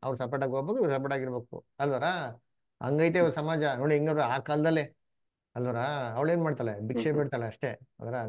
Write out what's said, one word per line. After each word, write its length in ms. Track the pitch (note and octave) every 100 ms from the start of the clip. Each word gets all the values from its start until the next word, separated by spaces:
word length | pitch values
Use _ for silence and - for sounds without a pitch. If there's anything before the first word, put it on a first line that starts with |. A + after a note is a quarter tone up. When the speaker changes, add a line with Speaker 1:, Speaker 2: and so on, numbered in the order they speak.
Speaker 1:
ಅವ್ರು 160 | B2+ B2+
ಸಪೋರ್ಟ್ 260 | B2 C3+
ಆಗಿ 80 | C3+
ಹೋಗ್ಬೇಕು, 260 | C3+ D3 B3
ಇವ್ರು 140 | E3+
ಸಪೋರ್ಟ್ 220 | C3+ C3+
ಆಗಿರ್ಬೇಕು 500 | C#3 C3 B2 A#2+ - - -
ಅಲ್ವರ? 240 | C#3+ C3 D#3 F3+ C3 A#2 _ _ _ -
ಹಂಗೈತೆ 380 | A#2+ D3 E3 F3
ಇವಾಗ 120 | E3
ಸಮಾಜ. 340 | D#3 D3+ D#3+
ನೋಡಿ 300 | D3 B2 D3
ಹೆಂಗವ್ರು 280 | D3 D#3 D3+
ಆ 160 | A#2+ C3+
ಕಾಲದಲ್ಲೇ 460 | A#2+ D3+ D#3+ D#3+ C#3 _ _ _ _ _ _ A#2+
ಅಲ್ವರ? 200 | B2 A#2 C3 C#3+ A#2+
ಅವಳೇನ್ 280 | A#2 D#3 E3+
ಮಾಡ್ತಾಳೆ? 380 | D#3+ C#3+ A#2 G#2
ಭಿಕ್ಷೆ 220 | A2 B2
Speaker 2:
ಹ್ಮ್, 100 | D#3
ಹ್ಮ್. 60 | D3
Speaker 1:
ಬೇಡ್ತಾಳೆ 280 | C#3+ B2+ A2+
ಅಷ್ಟೇ. 220 | - C3 - - -
ಅದರ 140 | A2+ B2